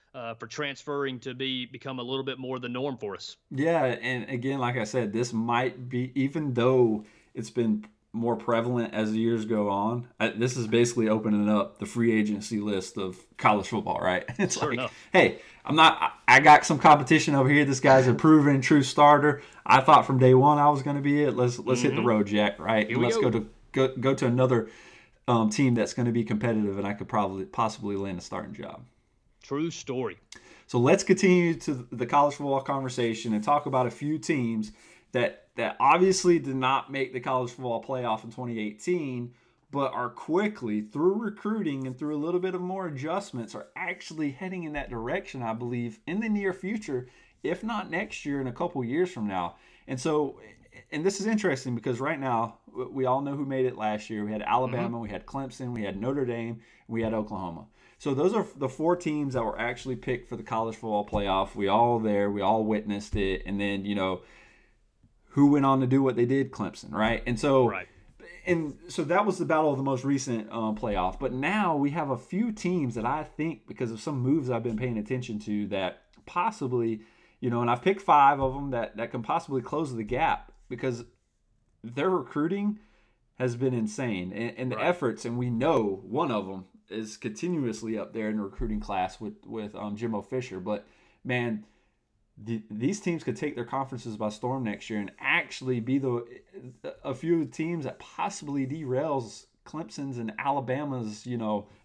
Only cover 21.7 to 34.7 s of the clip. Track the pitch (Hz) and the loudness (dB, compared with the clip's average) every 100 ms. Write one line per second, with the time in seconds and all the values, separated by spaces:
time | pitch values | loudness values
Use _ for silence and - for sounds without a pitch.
21.7 | 123 135 120 117 107 101 104 104 - 85 | 2 2 2 4 4 4 2 2 0 0
22.7 | 110 107 123 - 226 127 110 107 - _ | 0 0 0 2 2 2 0 -4 -12 _
23.7 | 135 131 127 131 135 123 123 127 117 - | 0 0 0 0 2 2 2 4 2 0
24.7 | - - - _ _ - 117 110 123 131 | -8 -20 -20 _ _ 0 2 2 2 2
25.7 | 117 101 - 120 117 110 107 117 110 101 | 2 0 0 0 0 0 -2 0 0 0
26.7 | 98 101 104 - 110 98 98 95 - 110 | -2 -4 -6 -4 -2 -2 -4 -6 -2 -2
27.7 | - 104 98 98 90 - 95 - - - | -4 -6 -4 -4 -8 -8 -10 -10 -12 -14
28.7 | - 127 _ _ _ _ _ - 143 165 | -16 -20 _ _ _ _ _ -8 -4 -4
29.7 | - - 127 113 - _ - - - - | -6 -6 -4 -6 -8 _ -20 -20 -20 -2
30.7 | 123 131 185 - 180 190 180 170 156 - | 4 6 6 6 4 6 6 4 0 -4
31.7 | 131 120 120 120 143 147 143 143 135 135 | -6 -6 -6 2 4 4 2 -2 -2 -2
32.7 | 139 131 127 117 110 117 107 107 147 147 | -4 -4 -2 -2 -2 -2 0 2 0 2
33.7 | 131 123 - 143 156 - 147 117 113 107 | 0 0 -2 -6 -4 -2 0 0 -2 -4